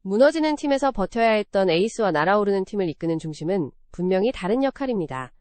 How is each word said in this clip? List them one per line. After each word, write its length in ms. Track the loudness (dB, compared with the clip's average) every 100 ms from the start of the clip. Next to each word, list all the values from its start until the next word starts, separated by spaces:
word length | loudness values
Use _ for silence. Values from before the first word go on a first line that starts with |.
무너지는 560 | -4 4 4 4 -2 -2
팀에서 340 | 0 0 0
버텨야 420 | -2 -4 0 2
했던 360 | 2 0 0 2
에이스와 420 | 2 0 0 0
날아오르는 540 | 2 2 2 2 0
팀을 240 | -2 -2 -2
이끄는 300 | -2 -4 -4
중심은 520 | -4 -6 -4 -2 -4 -8 _
분명히 400 | -6 0 0 0
다른 320 | -2 -2 0
역할입니다. 680 | 0 -2 -4 -4 -4 -8 -12 -16